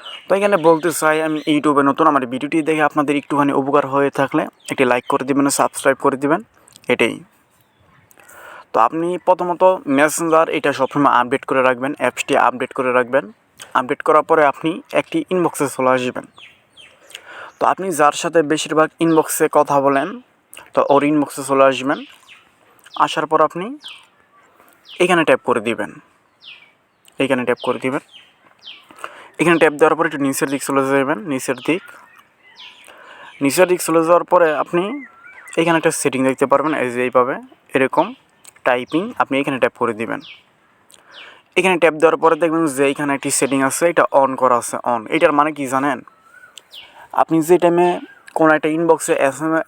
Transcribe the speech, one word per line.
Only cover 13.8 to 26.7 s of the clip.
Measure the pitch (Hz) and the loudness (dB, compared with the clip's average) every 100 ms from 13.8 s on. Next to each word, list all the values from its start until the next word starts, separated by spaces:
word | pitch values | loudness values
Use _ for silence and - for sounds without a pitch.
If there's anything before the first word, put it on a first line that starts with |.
| 127 143 - | -2 -4 2
করার | 151 147 | 2 4
পরে | 160 143 | 2 2
আপনি | - 160 208 - - | 0 -6 -6 -6 -4
একটি | - 165 - | -4 -4 -4
ইনবক্সে | 185 165 - 139 - | -2 -2 -2 -6 -2
চলে | 127 131 | 0 0
আসবেন। | 127 - - - - _ _ _ - _ _ - - - - - | -2 -8 -14 -18 -20 _ _ _ -20 _ _ -20 -20 -20 -16 -2
তো | 120 | 0
আপনি | 143 190 147 | 0 -2 2
যার | 147 - | 2 2
সাথে | 170 165 147 | -2 0 0
বেশিরভাগ | 156 143 156 156 - 165 | -2 -2 0 0 0 0
ইনবক্সে | 156 147 - 156 151 | 2 0 0 0 2
কথা | 147 143 139 | 2 2 2
বলেন, | 139 165 240 - _ _ - - | 0 -4 -10 -20 _ _ -20 -6
তো | - - | -2 2
ওর | 143 147 | 2 2
ইনবক্সে | 151 139 - 131 | 0 -2 -6 -2
চলে | 135 135 | 2 4
আসবেন। | 127 131 185 285 - _ - _ _ _ _ - - 147 | 2 -4 -6 -8 -20 _ -20 _ _ _ _ -10 -2 -2
আসার | 160 151 | -2 0
পর | 156 151 | 2 0
আপনি | 175 208 294 - - _ _ _ _ _ _ _ _ - - | -2 -10 -12 -18 -20 _ _ _ _ _ _ _ _ -12 -2
এখানে | 180 170 151 | 0 2 4
ট্যাপ | 127 - | 2 2
করে | 120 110 | -2 -2
দিবেন, | 107 101 - _ _ _ _ - - _ | -4 -6 -12 _ _ _ _ -20 -20 _